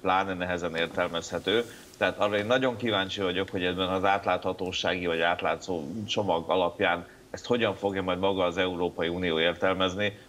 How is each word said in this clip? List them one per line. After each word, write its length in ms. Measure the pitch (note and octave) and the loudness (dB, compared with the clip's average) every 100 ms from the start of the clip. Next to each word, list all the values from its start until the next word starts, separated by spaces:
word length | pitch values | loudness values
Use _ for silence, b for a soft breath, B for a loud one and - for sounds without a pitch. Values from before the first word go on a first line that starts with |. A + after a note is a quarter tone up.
pláne 340 | F#2+ F#2 G2 | 2 2 2
nehezen 420 | F2+ F2+ F2 E2+ E2 | -2 -2 -2 -2 -2
értelmezhető. 880 | E2 F#2 F2 E2+ - E2+ F#2 A2+ A#2 B B - | -2 0 -2 -2 -4 -4 2 2 0 B B 0
Tehát 220 | G2 F2 | 0 2
arra 180 | G2+ G#2 | 0 2
én 100 | G#2+ | 2
nagyon 300 | C3 C3 A#2 | 2 2 0
kíváncsi 440 | A#2 G2+ F#2+ G2+ | 0 0 0 -2
vagyok, 300 | F#2+ F2+ F#2+ | -2 0 -2
hogy 120 | F#2+ | -2
ebben 240 | F2+ F2+ F#2 | 0 0 0
az 160 | F#2 | 2
átláthatósági 1000 | G2 G2 G2 F#2 F#2+ F#2 F#2 - F2+ F2+ F2 | 2 2 2 0 -2 -4 -4 -2 -2 0 0
vagy 140 | E2 | 2
átlátszó 640 | E2+ F2 F2 E2 - E2+ C#2+ A2 G#2 | 2 2 -2 -2 -4 -6 -4 -6 -4
csomag 440 | A2 G2 E2 E2 | -2 0 0 2
alapján 560 | F#2 F2 - F#2 F2 - B B | 0 0 2 0 0 -4 B B
ezt 160 | - - | -8 -2
hogyan 280 | A#2+ A2 | 0 0
fogja 280 | F#2+ G2+ F#2+ | 0 -2 0
majd 160 | F#2 F2+ | -2 2
maga 260 | G2 F#2+ | 2 2
az 120 | F2 F2+ | 2 2
Európai 520 | F#2 F2+ F2+ F2+ E2+ | 0 0 -2 -2 -2
Unió 320 | F2 F2+ D#2+ | 0 0 2
értelmezni. 800 | E2+ E2+ F#2+ F#2 F#2 F#2+ G#2 - | 2 2 2 2 0 0 -4 -4